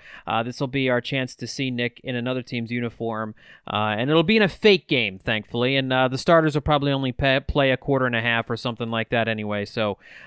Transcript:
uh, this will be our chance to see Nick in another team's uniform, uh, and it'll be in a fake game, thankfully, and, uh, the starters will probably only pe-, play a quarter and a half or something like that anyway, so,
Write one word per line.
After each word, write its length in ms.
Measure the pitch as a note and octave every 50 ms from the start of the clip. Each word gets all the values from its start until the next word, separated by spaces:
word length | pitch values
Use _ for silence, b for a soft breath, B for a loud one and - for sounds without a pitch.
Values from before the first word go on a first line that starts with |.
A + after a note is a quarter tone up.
| B B B B B
uh, 160 | - G2+ A2
this 180 | A#2 A#2+ B2 -
will 80 | C#3+
be 220 | C3 C3 C#3 C3 B2+
our 100 | B2 B2
chance 360 | A#2+ - D3 C3+ C3 B2 -
to 100 | - B2+
see 240 | A#2 - - C#3 C3
Nick 320 | B2+ A#2+ A#2+ A#2+ - - -
in 120 | C3+ B2+
another 260 | A#2+ A#2 B2+ B2+ B2+
team's 300 | A#2 - - A#2+ A#2 A2
uniform, 640 | A#2+ A#2+ A#2+ A#2 - - A#2 A2+ A2+ G#2+ A2 A2 G#2 B B B B B B
uh, 260 | - - G#2 G#2+ G#2+ G#2+
and 120 | G#2 B2 C#3
it'll 140 | D#3 E3 E3
be 140 | D#3+ A3
in 60 | A3+ G#3
a 40 |
fake 400 | F3+ - - - G#3+ G3+ F3+ -
game, 320 | - D3+ B2+ A#2 G2+ F#2+ F#2+
thankfully, 560 | - - A2+ G#2+ G#2 - - A#2+ A#2+ B2+ C#3
and, 180 | C3+ C3 C3 C3
uh, 140 | C3 C3
the 100 | B2+ B2+
starters 380 | C3 - - E3+ E3 D#3+ D#3 C#3
will 60 | D3+
probably 300 | - - D3+ C#3+ C#3 C#3+
only 200 | C#3 C3+ C3+ C3
pe-, 280 | A#2+ - C#3+ C3+ C3 C#3
play 280 | C#3 - - D3 C#3 C3+
a 80 | C3
quarter 300 | B2+ - - C#3 C3+ B2+
and 80 | B2 A#2+
a 60 | A2+
half 280 | A2 A#2+ A#2 A#2 A2+ -
or 80 | A#2+
something 320 | A2+ - B2+ A#2 - A#2+ A2+
like 200 | A2+ A2+ A2+ -
that 180 | - A#2 A2+
anyway, 360 | A2+ A2 G#2+ G#2+ G#2 G#2 G#2 G#2
so, 360 | - - A#2+ A2 G#2 G2 - B B B B B